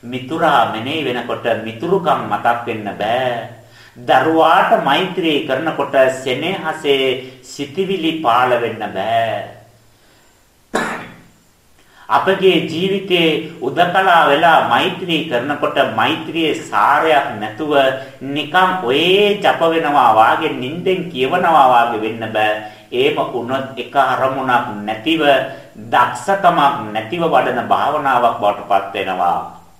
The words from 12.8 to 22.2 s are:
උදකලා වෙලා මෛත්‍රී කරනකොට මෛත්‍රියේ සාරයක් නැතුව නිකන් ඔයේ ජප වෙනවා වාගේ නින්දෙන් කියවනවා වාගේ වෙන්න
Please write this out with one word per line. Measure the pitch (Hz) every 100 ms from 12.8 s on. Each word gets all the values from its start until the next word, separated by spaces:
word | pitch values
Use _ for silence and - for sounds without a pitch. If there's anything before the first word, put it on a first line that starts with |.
| 190 196 - 175 165 151 - -
උදකලා | 117 139 175 180 190 170 151
වෙලා | 143 165 160 -
මෛත්‍රී | 123 165 180 175 160
කරනකොට | - 123 135 147 151 - 131
මෛත්‍රියේ | 110 117 160 - 156 160 120
සාරයක් | - 107 110 143 160 147 117 110
නැතුව | 107 110 151 147 135 135 - -
නිකන් | 131 143 147 175 185 185
ඔයේ | 117 135 170 190 208
ජප | 202 151 -
වෙනවා | 165 165 151 143 123
වාගේ | 110 113 156 160
නින්දෙන් | 135 127 165 175 180
කියවනවා | - 123 131 175 180 156 131
වාගේ | 123 117 107
වෙන්න | 110 113